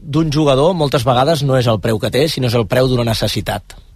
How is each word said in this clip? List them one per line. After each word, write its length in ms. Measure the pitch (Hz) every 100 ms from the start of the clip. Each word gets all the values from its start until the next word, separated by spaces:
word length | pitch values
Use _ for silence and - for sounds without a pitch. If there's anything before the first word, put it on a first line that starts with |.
d'un 280 | 156 143 160
jugador 420 | 143 147 131 160 185
moltes 280 | 143 143
vegades 380 | 117 123 139 156
no 140 | 139 131
és 100 | 120
el 140 | 110
preu 180 | 117 107
que 120 | 113
té, 140 | 120 143
sinó 220 | - 127
és 20 |
el 120 | 120 110
preu 180 | 135 131
d'una 200 | 127 117
necessitat, 680 | 110 110 120 85 95 - - -